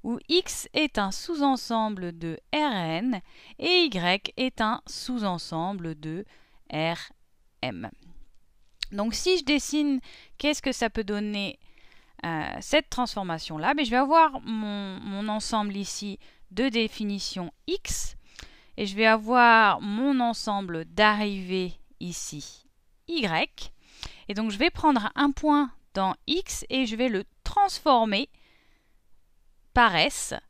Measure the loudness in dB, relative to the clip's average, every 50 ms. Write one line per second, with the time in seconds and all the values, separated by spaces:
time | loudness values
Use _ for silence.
0 | -4 -4 -4 -4 -2 0 0 0 0 0 -10 -10 -10 -4 0 0 0 2 0 -2
1 | -2 -2 -4 -6 -6 -6 -2 2 2 2 2 0 -2 -2 -2 0 0 -2 -4 -6
2 | -8 -8 -8 -8 -8 -8 -8 -8 _ _ -2 0 0 0 0 -2 -2 -2 -2 -2
3 | -2 -2 -2 -4 -6 -14 -20 -20 -20 -20 -12 -4 0 2 4 4 4 2 0 0
4 | 2 2 2 0 -2 -8 -4 -2 -2 -2 0 0 0 0 0 -4 _ -12 -14 -12
5 | -8 -6 -4 -2 -2 -2 -2 -4 -6 -6 -4 -4 -4 -4 -6 -6 -8 -10 -10 -8
6 | -8 -8 -8 -8 -10 -14 -20 -20 -20 _ _ -20 -16 _ -4 -2 -2 -2 -2 -4
7 | -8 -16 -18 _ _ _ _ _ _ _ _ _ -8 -8 -8 -8 -10 -12 -14 -16
8 | -20 -20 -18 -18 -20 -20 -20 -20 -20 _ _ _ _ _ _ _ -10 -6 -4 -4
9 | -2 -2 -2 -2 2 2 2 2 2 2 0 0 0 0 0 0 2 2 0 -2
10 | -4 -8 -20 -20 -20 -20 -12 -4 -2 -2 -2 0 -2 -4 -2 0 -2 -2 -2 -4
11 | -4 -2 -4 -4 -2 -4 -4 -4 -4 -6 -8 _ -20 -20 -20 -20 -20 -20 -20 -20
12 | _ _ _ -8 -6 -4 -4 -2 -4 -4 -6 -8 -4 2 2 2 2 2 -4 -4
13 | -2 -2 -2 -6 -4 -4 -6 -6 -6 -8 -8 -2 0 0 0 0 0 2 2 2
14 | 4 6 6 6 6 6 4 -4 -8 -6 -6 -4 -4 -4 -6 -6 -6 -8 -10 -10
15 | -8 -8 -6 -6 -4 -4 -4 -4 -2 0 0 0 0 0 -4 -6 -6 -6 -8 -8
16 | -8 -8 -8 -10 -14 -20 _ _ -20 -8 -2 0 0 2 2 0 0 0 -2 -4
17 | -4 -4 -4 -4 -6 -8 -8 -8 -8 -10 _ _ _ -6 -6 -4 -4 -6 -6 -4
18 | -4 -6 -6 -10 -20 -20 -20 -20 -20 -20 -20 -20 _ -16 -6 -6 -4 -4 0 4
19 | 6 6 6 4 2 2 6 6 8 8 10 8 8 6 4 2 -2 -4 -2 0
20 | 0 2 2 2 2 0 -2 -2 -4 -2 -2 -2 -2 -4 -6 -6 -6 -6 2 6
21 | 6 6 6 4 0 -2 -2 -4 -4 -2 -2 -2 -2 -2 -6 -10 -14 _ -14 -10
22 | -10 -8 -8 -8 -10 -10 -10 -12 -14 -14 -18 -20 _ -20 _ _ _ _ _ _
23 | _ -6 -4 -2 0 0 0 0 0 -2 _ -12 -12 -12 -12 -16 _ -20 -18 -16
24 | -16 -16 -16 -16 -10 -8 -4 -2 -2 -4 0 2 0 0 0 4 4 4 4 4
25 | 0 -2 0 2 2 2 2 2 2 4 4 4 2 0 -4 -16 _ _ _ -2
26 | -2 -2 -2 _ -4 -4 -2 -2 -2 -4 -8 -10 -8 -4 -2 -2 0 -2 -2 -2
27 | -2 0 0 -2 -6 -8 _ _ _ -2 2 2 2 2 0 0 4 4 6 6
28 | 4 2 2 0 -2 _ _ _ _ _ _ _ _ _ _ _ _ _ _ _
29 | _ _ -20 -20 _ _ _ _ _ _ _ _ _ _ _ 6 6 6 6 4
30 | 2 2 0 -4 -8 -8 -8 -10 _